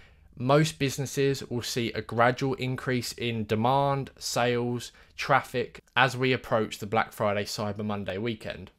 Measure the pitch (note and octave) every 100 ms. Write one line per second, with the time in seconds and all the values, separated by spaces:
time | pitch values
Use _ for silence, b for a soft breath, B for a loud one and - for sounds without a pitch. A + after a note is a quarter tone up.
0 | B B B - B2 D3 D#3 - C#3 C3+
1 | C3 - C#3 C3 - A#2+ - C3 A#2 A2
2 | - A2+ A#2+ B2+ C3+ - B2+ C3 - B2+
3 | A#2 - A#2+ A2+ G#2 A2 A#2+ C#3 C#3 C#3
4 | B2+ - - C3 A#2+ A#2+ B2 B2 - B
5 | B - - C3+ - B2+ - - _ A#2+
6 | C3 A#2+ C3 B2 - A#2 A2 - G2+ A2
7 | - - G#2+ G2+ G2+ - G#2 G2+ G#2+ G2+
8 | G2 F#2 A#2 A2 - - F#2+